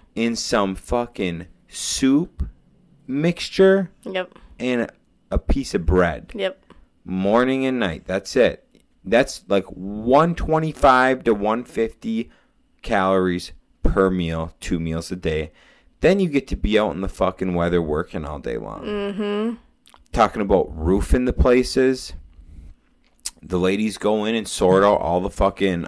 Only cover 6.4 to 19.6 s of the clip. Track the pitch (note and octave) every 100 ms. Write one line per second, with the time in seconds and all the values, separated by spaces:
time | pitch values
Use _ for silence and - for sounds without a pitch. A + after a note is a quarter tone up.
6.4 | F#3+ - _ - _ _ - F#2 F#2+ A2+
7.4 | B2+ C3 C3 B2+ G2+ D#2+ - F#2+ - C3
8.4 | G#2 - _ _ _ _ F#2+ A2 G2+ -
9.4 | - G2 F#2+ - F#2+ G#2 A2+ C3+ E3+ E3
10.4 | - D#3+ D#3+ - C#3 B2+ B2+ C3 B2 G#2
11.4 | G2+ A2+ A#2+ - A2+ - A2 A2+ A#2 _
12.4 | _ _ _ _ - G#2 F#2+ F#2+ F#2 F2+
13.4 | - - _ _ - G2+ F#2+ F#2 E2+ E2
14.4 | E2 - - F2 D#2+ D#2+ E2 F#2 E2 D#2
15.4 | D#2+ - _ _ _ _ D#3 G3+ F#3 C#3
16.4 | - - G#2 G#2+ G2+ D#2+ F#2+ - F#2 -
17.4 | F#2 F2 F2 F2 D#2+ D2+ - G2 D2 D2+
18.4 | A#1+ A#1 G#1+ G1+ - G#3 G3+ G3 G#3 G#3
19.4 | A3 A3+